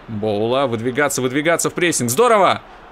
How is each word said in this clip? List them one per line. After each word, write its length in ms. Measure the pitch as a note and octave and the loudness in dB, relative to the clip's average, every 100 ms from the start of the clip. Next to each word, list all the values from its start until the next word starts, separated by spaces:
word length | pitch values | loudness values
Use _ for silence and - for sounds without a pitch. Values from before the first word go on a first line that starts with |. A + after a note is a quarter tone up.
| - | -12
Боула. 600 | G#2+ A2 G2+ A2+ C3 C3+ | -6 -2 0 0 0 0
Выдвигаться, 540 | A2+ B2 B2+ C#3+ C3+ | -2 -4 -2 -2 0
выдвигаться 480 | B2+ C#3 D3+ E3 D3 | -2 0 0 0 -2
в 40 | |
прессинг. 360 | - E3+ D3 B2 | -2 -2 0 0
Здорово! 520 | B2+ A#3+ G#3+ E3 G#2 - - - | 2 4 4 4 0 -6 -20 -20